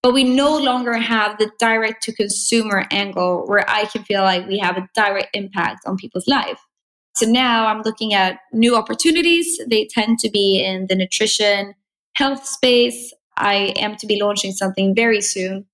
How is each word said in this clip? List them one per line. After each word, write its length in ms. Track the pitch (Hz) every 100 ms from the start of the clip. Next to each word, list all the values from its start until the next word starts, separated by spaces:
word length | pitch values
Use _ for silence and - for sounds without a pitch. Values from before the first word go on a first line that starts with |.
but 140 | 247
we 80 | 254
no 340 | 254 254 285 302
longer 380 | 277 247 240
have 440 | 233 226 226 208 214
the 120 | 214 _
direct 460 | 233 226 220 226
to 80 | -
consumer 760 | 226 202 - - 233 214 196 185
angle 520 | 202 202 190 180 175 -
where 220 | 202 -
I 180 | 214 214
can 180 | 226
feel 180 | - 196
like 240 | 190 180 190
we 100 | 196
have 180 | 180 185
a 120 | 185
direct 360 | - 208 196 -
impact 460 | 202 196 190 170 - 190
on 100 | 190
people's 320 | - 185 -
life. 320 | 262 - - _ _ _ _ _ -
So 100 | 226
now 400 | 233 254 233 220
I'm 160 | 220
looking 320 | 220 214 220
at 240 | 202 190 - _
new 240 | 220 233 233
opportunities. 840 | 208 - 330 330 339 339 339 - -
They 200 | 220 214
tend 300 | - 214 233
to 100 | 226
be 340 | 208 196 190
in 220 | 190 190 185
the 60 |
nutrition, 800 | 190 185 - 214 - 208 202 202 - _ _ _
health 320 | - 277 269 -
space. 680 | - 254 247 240 240 - - _ -
I 340 | 202 202 196 -
am 200 | 208 214
to 100 | 214
be 160 | 202
launching 300 | 208 202 196
something 420 | 190 196 190 196
very 260 | 196 233 214
soon. 460 | 202 196 185 196 202